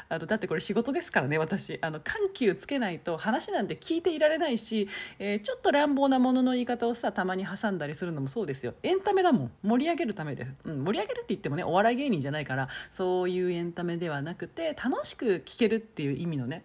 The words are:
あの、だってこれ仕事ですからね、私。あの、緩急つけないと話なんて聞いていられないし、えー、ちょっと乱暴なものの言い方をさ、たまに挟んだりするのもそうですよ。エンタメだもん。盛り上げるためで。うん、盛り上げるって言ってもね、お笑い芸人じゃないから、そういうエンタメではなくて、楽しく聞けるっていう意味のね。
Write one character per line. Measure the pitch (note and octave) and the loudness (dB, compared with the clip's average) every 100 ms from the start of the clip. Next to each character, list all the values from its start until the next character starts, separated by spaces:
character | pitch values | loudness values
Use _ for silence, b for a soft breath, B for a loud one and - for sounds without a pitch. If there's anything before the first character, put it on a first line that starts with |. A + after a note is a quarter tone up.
| - | -6
あ | E3 | -6
の、 | - | -2
だ | A3 | -2
っ | |
て | F#3+ | 0
こ | |
れ | E3 | -2
仕 | - | 0
事 | G#3 A#3+ | 0 0
で | E4+ | -2
す | - | 0
か | F#3+ | 0
ら | C#3 | 2
ね、 | D#3 | 2
私。 | D#3+ G3+ - - | 0 -2 -4 -6
あ | D#3+ | -6
の、 | D#3 | -4
緩 | - - G4 | -6 -2 -2
急 | - A3 | 2 2
つ | - - | 2 -2
け | C#4 | -2
な | G#3+ | -2
い | E3 | -2
と | - D#3+ | -4 -2
話 | G3+ C4 G#4 | 0 0 0
な | F#4+ | -2
ん | G3+ | -2
て | - | -4
聞 | - E4 | -4 0
い | |
て | F4+ | 0
い | D4+ | 4
ら | D4+ | 4
れ | D#4 | 4
な | D#4+ | 0
い | A#3 | 0
し、 | - A3 G3+ B B - | 0 -2 -2 B B -6
え | G3+ G#3 | -4 -2
ー、 | |
ち | G#3 | -4
ょ | C5 | 0
っ | |
と | G4 | 4
乱 | C#4+ D4 | 4 4
暴 | C4+ C#4 | 4 4
な | C4 | 6
も | B3+ | 6
の | B3+ | 6
の | B3+ | 4
言 | B3 | 2
い | A#3+ | 0
方 | A#3+ A#3 | 0 0
を | |
さ、 | A#3 A#3 | 0 -2
た | G3+ | 0
ま | F#3 | 0
に | F#3 F#3+ | -2 -4
挟 | G3 G#3+ | -4 -2
ん | F#3 | -2
だ | D3 | -4
り | |
す | D3+ | -4
る | F3+ | -4
の | D#3 | -2
も | C3+ | -4
そ | A3+ | -2
う | C#3+ | -4
で | |
す | C3+ | -4
よ。 | B2 - | -6 -4
エ | C4+ | 0
ン | F#4+ | 2
タ | G#4 | 4
メ | F#4+ | 4
だ | F4+ | 6
も | A3 | 4
ん。 | B2 - | 2 -2
盛 | G3 B3 | 2 4
り | D#4 | 4
上 | E4+ | 0
げ | C4+ | -2
る | |
た | - | -4
め | D3+ | -6
で。 | C3 C3 C3+ | -6 -8 -10
う | - | -6
ん、 | C#3+ | -2
盛 | D3+ D#4 | 0 0
り | |
上 | G#4+ | -2
げ | |
る | A#4+ | -6
っ | |
て | A#4 | -4
言 | G#3 | -4
っ | |
て | D3+ | -2
も | D3 | -2
ね、 | |
お | - | 2
笑 | F3 A3 | 4 4
い | B3 | 4
芸 | C#4+ | 2
人 | F3 | 0
じ | C3+ | 0
ゃ | |
な | D3+ | -4
い | C#3+ | -2
か | C3 | -2
ら、 | C3 B B | -4 B B
そ | - F#3 F3+ | -2 0 2
う | F3+ | 2
い | F3+ | 0
う | F3+ | 0
エ | E3+ | 0
ン | E3+ | -4
タ | E3+ | -4
メ | F3 E3+ | -4 -2
で | E3+ | -2
は | C#3+ | -4
な | D3 | -4
く | F#3+ - | -8 -10
て、 | - E4 C#4+ | -4 -4 -2
楽 | A#3+ G#4+ D5 | -2 -2 -4
し | |
く | - B3+ F3+ | -2 0 0
聞 | - - | -4 0
け | A3 | 2
る | A3+ | 2
っ | |
て | A3 - | -4 -6
い | C#3+ | -4
う | C#3 | -2
意 | E3+ | -4
味 | D3 | -4
の | A#2+ | -4
ね。 | E3 | -8